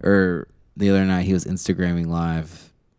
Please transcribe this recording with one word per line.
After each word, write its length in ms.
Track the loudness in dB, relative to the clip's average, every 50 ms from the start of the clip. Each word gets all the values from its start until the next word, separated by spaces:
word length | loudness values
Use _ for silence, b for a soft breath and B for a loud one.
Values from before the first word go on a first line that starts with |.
| 0
or 420 | 2 4 4 2 2 0 -4 -8 -12 _ _ _ _ -4
the 140 | 0 2 4
other 140 | 4 4 4
night, 200 | 2 0 0 0
he 60 | 0
was 120 | 0 0 -2
Instagramming 640 | -4 -6 -4 -2 -2 -2 0 0 -2 0 -2 -2
live, 640 | -2 -2 -2 -2 -2 -2 -4 -6 -8 -12 -20 -20 -20 _ _ _ _ _